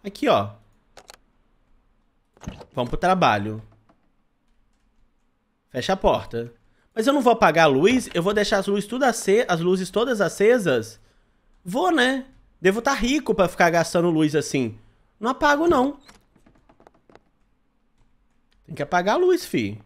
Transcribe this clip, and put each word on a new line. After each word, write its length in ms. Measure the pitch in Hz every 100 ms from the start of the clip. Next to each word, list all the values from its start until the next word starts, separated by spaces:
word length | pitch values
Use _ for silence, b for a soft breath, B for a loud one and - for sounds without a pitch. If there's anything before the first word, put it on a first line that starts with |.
Aqui, 260 | 202 - 285
ó. 220 | 131 104 - _ _ _ - - - _ _ _ _ _ _ _ _ _ _ _ _ - - -
Vamos 180 | - 120
pro 60 | -
trabalho. 640 | 180 185 143 107 104 110 - _ _ _ _ _ _ _ _ _ _ _ _ _ _ _ _ _ _ _ _
Fecha 220 | 131 123
a 40 | 190
porta. 560 | 202 110 - 117 120 _ _ _ _
Mas 140 | 226 220
eu 60 |
não 80 | 285
vou 120 | 240
apagar 320 | 226 185 156 160
a 20 |
luz? 400 | 131 185 254 -
Eu 80 | 175
vou 140 | 180 208
deixar 240 | 202 202
as 80 | 190
luzes 200 | 202 196
tudo 160 | 254
ace-, 440 | 269 226 - 202 247
as 100 | 170
luzes 300 | 175 185 185
todas 320 | 202 247 220
acesas? 760 | 170 - 208 247 175 123 104 - _ _ _ _ _ _ 180
Vou, 260 | 226 359
né? 360 | 320 247 269 262 - _ _
Devo 180 | 180 208
tá 140 | 233
rico 400 | 262 240 294 254
pra 160 | 196 175
ficar 220 | - 175
gastando 400 | 170 165 175 175
luz 240 | 160 151 151
assim. 420 | 143 143 120 104 _ _ _ _
Não 120 | 214
apago, 360 | 269 294 294 339
não. 320 | 294 269 285 - _ _ _ _ _ _ _ - _ _ - _ _ _ _ _ _ _ _ _ _ _ _ _ _ -
Tem 80 | 151
que 80 |
apagar 320 | 143 180 185 277
a 20 |
luz, 260 | 359 349
fi. 380 | - 156 101 107